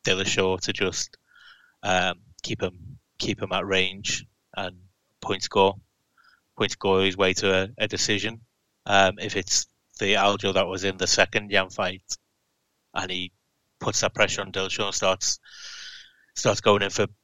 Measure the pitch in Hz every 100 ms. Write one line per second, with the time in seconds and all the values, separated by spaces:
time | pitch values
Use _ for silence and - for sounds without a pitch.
0 | - 95 95 - 95 95 - - 95 -
1 | - - _ _ - - _ _ 101 92
2 | 92 87 _ - - 113 92 90 85 -
3 | _ _ - 98 101 92 95 95 92 95
4 | 98 - - _ _ - 92 90 92 _
5 | _ _ - 95 - 104 98 98 _ _
6 | _ _ _ _ _ - 104 - 101 95
7 | 95 92 95 92 98 92 95 - 107 101
8 | - 104 107 117 _ _ _ _ - 101
9 | 95 101 107 98 90 - - _ _ -
10 | 98 101 101 101 101 92 87 95 98 92
11 | 90 - 95 113 104 98 92 - 92 92
12 | - - _ _ _ _ _ _ _ -
13 | 92 92 87 _ _ _ _ _ - -
14 | 92 - 104 - 92 95 95 - 101 -
15 | 98 95 - - - - - - - -
16 | - _ _ - 120 101 110 101 98 -
17 | 101 -